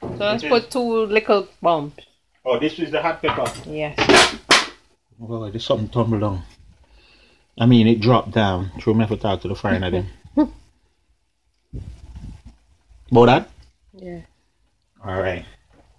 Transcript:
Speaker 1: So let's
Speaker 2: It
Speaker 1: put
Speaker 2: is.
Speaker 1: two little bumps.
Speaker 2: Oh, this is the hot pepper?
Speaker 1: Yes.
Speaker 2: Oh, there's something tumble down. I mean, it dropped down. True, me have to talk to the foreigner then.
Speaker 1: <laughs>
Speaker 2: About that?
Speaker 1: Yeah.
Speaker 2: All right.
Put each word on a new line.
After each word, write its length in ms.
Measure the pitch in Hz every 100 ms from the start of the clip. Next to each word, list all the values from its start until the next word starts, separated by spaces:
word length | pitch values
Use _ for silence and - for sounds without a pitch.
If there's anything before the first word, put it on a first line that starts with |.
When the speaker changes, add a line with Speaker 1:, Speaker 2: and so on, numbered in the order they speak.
Speaker 1:
So 80 | - -
let's 240 | 208 226
Speaker 2:
It 60 | 302
Speaker 1:
put 160 | 240
Speaker 2:
is. 40 | -
Speaker 1:
two 360 | 254 233 226 214
little 400 | 214 214 202 190 _
bumps. 420 | 170 160 147 - - _ _ _
Speaker 2:
Oh, 140 | 131 147
this 220 | 151 -
is 100 | 156
the 100 | 151
hot 220 | 165 160
pepper? 220 | 151 127 120 - -
Speaker 1:
Yes. 260 | 151 151 - - - - - - - - - _ _ _ -
Speaker 2:
Oh, 260 | 113 117 107
there's 160 | 110
something 240 | - 120 104
tumble 280 | 123 113 107
down. 240 | 104 92 - - - _ _ _ _ _ _ _ _ -
I 100 | 117
mean, 200 | 123 110
it 140 | 113
dropped 320 | 110 117 101
down. 400 | 113 101 92 92 -
True, 140 | -
me 60 | 107
have 100 | 107
to 60 | 104
talk 240 | 107 92
to 60 | 92
the 60 |
foreigner 380 | 95 101 92 92
then. 160 | 92 98 - - -
Speaker 1:
<laughs> 160 | 302 - _ _ _ _ _ _ _ _ _ _ _ - - - - - - - - - _ _ _ - -
Speaker 2:
About 160 | 120 120
that? 240 | 147 - - - _ _
Speaker 1:
Yeah. 260 | 190 180 170 - _ _ _ _ _ _ _
Speaker 2:
All 160 | 98 92
right. 240 | 92 87 78 - _ _ _